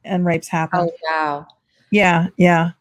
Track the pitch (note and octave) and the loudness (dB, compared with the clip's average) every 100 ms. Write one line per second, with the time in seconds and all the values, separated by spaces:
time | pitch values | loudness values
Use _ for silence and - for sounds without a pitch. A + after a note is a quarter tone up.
0 | - F3+ F3 E3 - E3+ D#3+ F3+ E3+ E3 | -6 -2 -2 -2 -4 -6 -2 -2 -4 -6
1 | D#3+ D#3+ D#3 C#3+ D#3+ _ _ _ _ G#3 | -6 -4 -4 -6 -12 _ _ _ _ 2
2 | F#3+ E3+ F3 - F3+ E3+ E3+ - | 4 2 0 2 4 4 0 -6